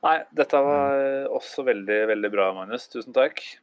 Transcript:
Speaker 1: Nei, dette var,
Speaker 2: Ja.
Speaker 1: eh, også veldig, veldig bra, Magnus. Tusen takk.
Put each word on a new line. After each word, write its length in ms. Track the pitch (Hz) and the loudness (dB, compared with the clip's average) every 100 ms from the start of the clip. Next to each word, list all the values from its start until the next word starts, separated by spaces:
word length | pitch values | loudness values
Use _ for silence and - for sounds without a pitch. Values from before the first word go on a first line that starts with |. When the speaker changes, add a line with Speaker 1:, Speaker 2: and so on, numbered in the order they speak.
Speaker 1:
Nei, 140 | 160 160 - | 2 0 -2
dette 240 | - 143 143 | -2 2 4
var, 380 | 139 143 139 139 | 4 2 2 2
Speaker 2:
Ja. 240 | 135 135 | 0 -2
Speaker 1:
eh, 40 | 139 | -2
også 320 | - - - | -6 -6 -6
veldig, 360 | 131 107 98 104 110 | 0 0 0 0 2
veldig 220 | 107 104 | 0 0
bra, 160 | 104 95 | 0 0
Magnus. 340 | 95 95 120 - | -2 -8 -10 -10
Tusen 260 | 123 113 | -14 -4
takk. 240 | 127 139 - - - | 2 2 0 -14 -20